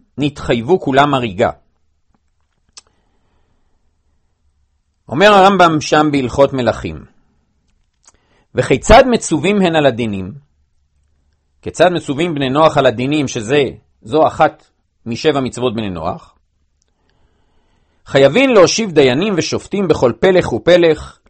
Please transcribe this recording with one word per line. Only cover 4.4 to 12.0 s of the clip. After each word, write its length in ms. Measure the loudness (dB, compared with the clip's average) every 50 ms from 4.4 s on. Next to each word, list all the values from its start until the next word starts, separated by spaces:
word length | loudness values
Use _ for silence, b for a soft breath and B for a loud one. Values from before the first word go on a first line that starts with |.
| _ _ _ _ _ _ _ _ _ _ _ _ _ -8
אומר 240 | -2 2 4 4 6
הרמב"ם 480 | 6 6 4 4 4 4 2 2 0
שם 280 | -2 0 0 0 2 2
בהלכות 420 | 0 -2 -4 -2 0 2 2 2 0
מלכים: 520 | -2 -2 -2 -4 -4 -6 -12 -12 -14 -18 -20 _ _ _ _ _ _ _ _ _ _ _ _ _ _ _ _ _ _ _ _ _ _ _ _ _ _ _ _ -8
"וכיצד 480 | -6 -4 -2 -4 -2 2 4 6 6 6
מצווים 540 | 4 2 -2 -2 -4 -4 -2 -2 -2 0 0
הן 140 | 0 0 2
על 100 | 2 2
הדינים?" 480 | 0 0 -2 -4 -6 -6 -6 -8 -10 -14 -18 _ _ _ _ _ _ _ _ _ _ _ _ _ _ _ _ _ _ _ _ _ _ _ _
כיצד 300 | -16 -8 -2 0 0 0
מצווים 440 | 0 -2